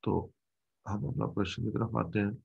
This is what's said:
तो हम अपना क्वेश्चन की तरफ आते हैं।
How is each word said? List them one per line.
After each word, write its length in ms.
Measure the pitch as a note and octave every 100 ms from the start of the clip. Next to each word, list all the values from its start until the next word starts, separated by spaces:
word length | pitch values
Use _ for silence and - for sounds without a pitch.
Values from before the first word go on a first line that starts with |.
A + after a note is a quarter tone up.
तो 300 | - F#2 - _ _ _ _ _ -
हम 220 | G2+ C#3
अपना 180 | - G#2+
क्वेश्चन 360 | - F#2+ -
की 60 | A2+
तरफ 260 | G#2+ A2+ A2+
आते 220 | E2 G2
हैं। 140 | G2+ G#2